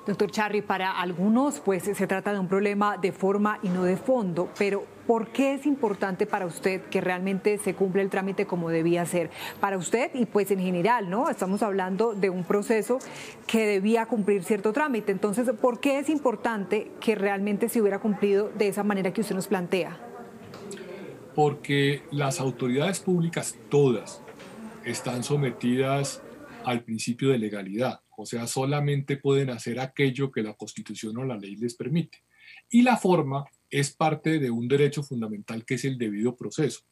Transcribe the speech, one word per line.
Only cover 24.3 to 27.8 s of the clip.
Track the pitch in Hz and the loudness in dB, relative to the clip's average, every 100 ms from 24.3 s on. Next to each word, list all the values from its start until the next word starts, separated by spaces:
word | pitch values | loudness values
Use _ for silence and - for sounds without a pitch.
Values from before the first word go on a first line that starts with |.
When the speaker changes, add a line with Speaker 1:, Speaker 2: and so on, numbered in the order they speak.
| - - - - - | -18 -18 -16 -16 -10
Speaker 2:
están | 120 117 131 123 | -8 -6 -4 -4
sometidas | 117 147 135 117 123 127 131 139 139 - - - - - | 0 0 0 0 0 2 2 2 0 -6 -16 -18 -18 -8
al | - 120 | -4 -4
principio | - 110 - 120 135 | -4 -6 -4 0 2
de | 127 | 2
legalidad. | 107 101 95 101 | 0 -4 -6 -2